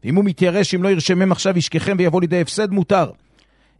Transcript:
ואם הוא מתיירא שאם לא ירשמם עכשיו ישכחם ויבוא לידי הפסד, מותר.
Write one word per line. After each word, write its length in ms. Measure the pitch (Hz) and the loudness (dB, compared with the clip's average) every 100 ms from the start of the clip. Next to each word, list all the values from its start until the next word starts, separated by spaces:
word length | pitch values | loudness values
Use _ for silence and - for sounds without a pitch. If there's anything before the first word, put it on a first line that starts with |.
ואם 120 | 113 170 | 0 0
הוא 100 | 202 | 0
מתיירא 380 | 165 180 180 | 0 0 2
שאם 200 | 196 185 | 0 0
לא 60 | 190 | 0
ירשמם 420 | 185 151 180 190 | 0 0 2 2
עכשיו 260 | 180 190 180 | 0 0 0
ישכחם 380 | 147 160 - 190 | -2 -4 -2 0
ויבוא 220 | 180 175 | 2 2
לידי 200 | 175 175 | 0 -2
הפסד, 300 | 160 - 214 | -2 -4 -2
מותר. 380 | 196 175 196 139 - _ _ _ _ _ _ | -2 0 0 0 -6 _ _ _ _ _ _